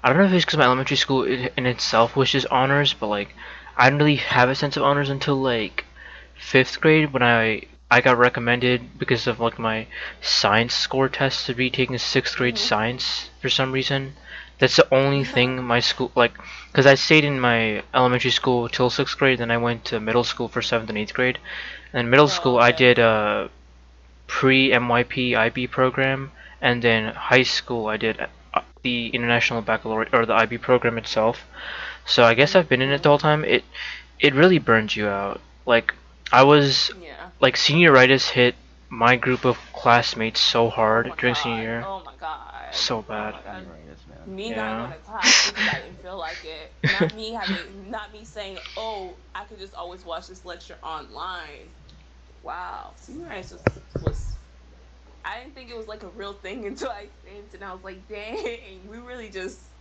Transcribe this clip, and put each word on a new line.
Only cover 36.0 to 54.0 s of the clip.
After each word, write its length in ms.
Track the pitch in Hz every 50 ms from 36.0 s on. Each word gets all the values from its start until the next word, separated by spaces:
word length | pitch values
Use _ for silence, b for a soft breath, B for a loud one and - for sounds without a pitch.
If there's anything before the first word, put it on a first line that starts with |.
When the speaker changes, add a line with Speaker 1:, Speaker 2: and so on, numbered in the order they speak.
| - - _ _ _ -
Speaker 1:
I 120 | - 120 135
was, 480 | 139 147 147 143 139 135 - - - - -
Speaker 2:
Yeah. 300 | 175 151 139 - 165 185 - -
Speaker 1:
like, 140 | 143 131 -
senioritis 760 | - - - 143 165 175 165 139 131 127 127 135 131 - -
hit 260 | - 131 123 123 - - - - - _ - _
my 260 | - 113 117 120 127
group 280 | 123 123 127 127 123 -
of 120 | 127 117 - - - -
classmates 680 | - - 123 120 120 117 - - 117 110 113 110 -
so 280 | - - - 117 117 113
Speaker 2:
Oh 20 |
Speaker 1:
hard 340 | 110 - 113 107 110 113 117
Speaker 2:
my 80 | 127 127
Speaker 1:
during 180 | - - 123 120
senior 240 | - - 120 117 113
Speaker 2:
God. 40 | 113
Speaker 1:
year. 180 | 113 117 117
Speaker 2:
Oh 220 | 117 - 196 190 180
my 120 | - 175 170
God. 240 | 170 160 156 - - - - - - -
Speaker 1:
So 300 | - - - - 131 110 107
Speaker 2:
Oh 0 |
Speaker 1:
bad. 260 | 107 107 107 107 107 104
Speaker 2:
my 80 | - -
God. 200 | 95 107 - 92
Speaker 3:
Senioritis, 440 | 85 - 76 78 147 - - _
man. 240 | - - - - 202 190
Speaker 2:
Me 180 | 190 208 233 233
not 240 | 220 220 220 220
Speaker 1:
Yeah. 0 |
Speaker 2:
going 140 | 226 233 127
to 60 | 156 160
class 420 | - 196 214 214 180 - - - 202
because 240 | 208 202 - -
I 120 | - - -
didn't 220 | - - - -
feel 160 | - 180 190
like 260 | 196 165 160 175 - -
it. 300 | 156 160 151 156 - - - -
Not 260 | 156 - - 175 160 208
Speaker 1:
<laughs> 20 |
Speaker 2:
me 180 | 214 220 220 233
having, 560 | 226 196 185 196 180 - - - 196 196 196
not 220 | 214 220 208 202
me 140 | 214 214 220
saying, 340 | 226 - 214 202 190 190 180 - - -
"Oh, 440 | 202 220 226 220 202 185 185 180 - - _ -
I 100 | 190 208
could 140 | - 220 190
just 140 | 190 190 -
always 280 | - 170 175 180 190 185
watch 220 | 170 165 165 185
this 180 | - 185 185 -
lecture 320 | 135 135 135 - - - - -
online." 920 | 156 160 156 143 - 107 131 165 185 185 175 160 151 147 - 95 - _ _ - - - - - _ _ - - _ - _
Wow. 540 | _ - 143 175 180 180 180 80 50 - -
Senioritis 540 | - - - 240 311 339 330 226 190 185 - -
was, 120 | 175 - - - - - _ -
was, 400 | -